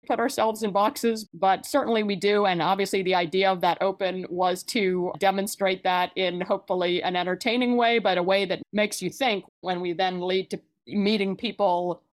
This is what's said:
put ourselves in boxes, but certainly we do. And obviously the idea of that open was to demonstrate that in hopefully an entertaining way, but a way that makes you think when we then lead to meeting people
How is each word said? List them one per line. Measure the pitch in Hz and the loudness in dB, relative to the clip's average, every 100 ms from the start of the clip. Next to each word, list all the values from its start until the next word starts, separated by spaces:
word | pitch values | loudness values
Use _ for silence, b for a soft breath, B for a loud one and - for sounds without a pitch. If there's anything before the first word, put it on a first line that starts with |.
| - | -4
put | 226 | 0
ourselves | 247 233 220 220 | 0 0 0 0
in | 220 | -2
boxes, | 196 214 - 233 220 208 | 2 0 0 -2 -2 -8
but | 165 190 185 - | 0 2 2 0
certainly | 285 226 226 | 0 2 0
we | 208 185 | 0 0
do. | 202 208 202 | 2 4 2
And | 175 | 2
obviously | 160 196 190 196 | 2 2 0 0
the | 180 180 | 2 0
idea | 175 190 190 | 2 2 2
of | 185 | 2
that | 175 160 | 0 2
open | 190 190 190 185 - | -2 0 -4 -4 -6
was | 175 185 180 | 0 0 0
to | - 240 190 180 180 151 | -4 -2 0 0 -2 0
demonstrate | 190 190 202 - 190 185 | 0 0 -4 -2 -2 0
that | 190 180 180 - | 0 0 0 -2
in | 185 175 | -2 -2
hopefully | 180 196 - 185 180 175 | -2 -4 -2 0 0 0
an | 180 180 | 0 -2
entertaining | 180 180 240 240 247 240 | -2 -2 0 0 2 2
way, | 233 233 | 2 2
but | 196 180 | 2 2
a | |
way | 175 196 190 | 2 2 0
that | 170 - | -4 -4
makes | 208 208 - | -2 -2 -2
you | 180 | -8
think | - 262 196 - _ | -2 -2 -2 -6 _
when | 180 180 | -6 -4
we | 180 | -4
then | 170 185 180 | -2 -2 -2
lead | 180 190 185 | -2 -2 -2
to | 190 - _ - | -10 -12 _ -6
meeting | 208 196 220 196 190 | 0 0 2 0 -2
people | 233 185 202 175 180 165 _ | -6 0 0 2 -2 -6 _